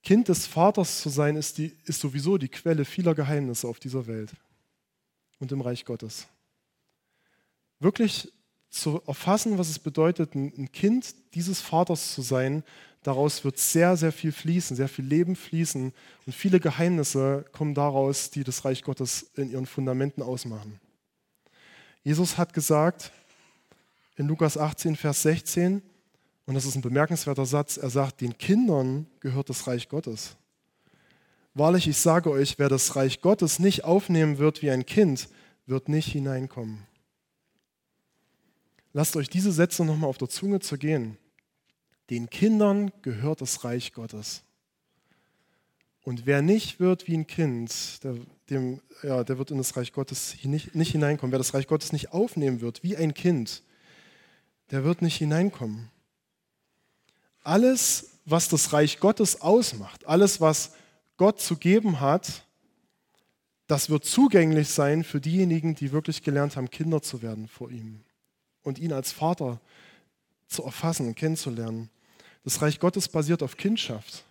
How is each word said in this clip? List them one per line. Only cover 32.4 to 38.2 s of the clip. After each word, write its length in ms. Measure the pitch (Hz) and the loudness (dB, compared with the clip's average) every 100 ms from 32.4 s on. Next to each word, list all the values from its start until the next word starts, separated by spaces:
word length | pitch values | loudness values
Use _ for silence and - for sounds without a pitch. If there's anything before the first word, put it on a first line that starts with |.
| 139 - | 0 2
wer 120 | 139 | 2
das 260 | 135 - 135 | 2 0 2
Reich 260 | 135 - | 0 2
Gottes 380 | 175 214 160 - | 2 4 2 2
nicht 240 | 190 190 | 2 2
aufnehmen 560 | 160 190 - 170 156 139 | 2 2 4 2 4 4
wird 240 | 151 - | 2 2
wie 80 | 147 | -2
ein 160 | 127 127 | -2 0
Kind, 420 | 214 190 131 - - _ _ - | 4 4 2 -6 -18 _ _ -6
wird 220 | 131 139 | -4 0
nicht 220 | 151 151 | -2 -2
hineinkommen.“ 760 | 147 139 131 135 127 113 107 101 _ _ _ _ _ _ _ _ _ _ _ _ _ | -4 -4 -4 -6 -10 -12 -12 -18 _ _ _ _ _ _ _ _ _ _ _ _ _